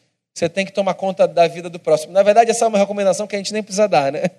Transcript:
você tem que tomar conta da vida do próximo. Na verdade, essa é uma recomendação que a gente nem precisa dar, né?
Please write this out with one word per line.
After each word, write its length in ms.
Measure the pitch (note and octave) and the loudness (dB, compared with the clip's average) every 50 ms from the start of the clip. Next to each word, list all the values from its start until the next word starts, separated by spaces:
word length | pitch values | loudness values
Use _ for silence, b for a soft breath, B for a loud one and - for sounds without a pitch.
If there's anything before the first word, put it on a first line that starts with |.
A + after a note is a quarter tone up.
| _ _ _ _ _ _ - | _ _ _ _ _ _ -8
você 140 | - F3 | -4 -4
tem 180 | E3 - G3 F#3+ | -4 -2 -4 -6
que 60 | - | -4
tomar 220 | - G#3 G3 F#3 E3+ | -4 -4 -2 -2 -4
conta 340 | - F#3+ F#3+ F#3 - F#3 | -4 -4 -4 0 0 0
da 180 | D#3+ - E3+ E3+ | 2 4 2 2
vida 240 | D#3+ - F3+ E3+ F3 | 2 0 -6 -12 -12
do 80 | E3 | -14
próximo. 360 | F3 - E3 D#3 D3 - E3+ F3 | -6 -2 0 0 0 0 0 0
Na 100 | G3 G3+ | 2 4
verdade, 280 | G3+ G#3 A3+ A#3 A3 | 4 6 4 4 4
essa 120 | G#3+ A3 A3+ | 2 0 0
é 40 | A3+ | 0
uma 80 | A3 | 2
recomendação 500 | G3+ G3+ G3 G#3 G#3 G3+ F#3+ F3+ G3 G#3+ | 0 0 0 -2 -2 0 0 0 -2 -4
que 80 | G3+ - | -8 -8
a 20 | |
gente 140 | G3+ F#3 - | -8 -8 -6
nem 100 | G#3 G#3+ | -6 -8
precisa 240 | G#3+ - F#3 G3 G#3+ | -8 -4 0 0 2
dar, 280 | G3+ F3+ D3+ C#3 C#3 D3 | 2 2 2 0 0 -2
né? 160 | D3+ - - - | -2 -4 -4 -6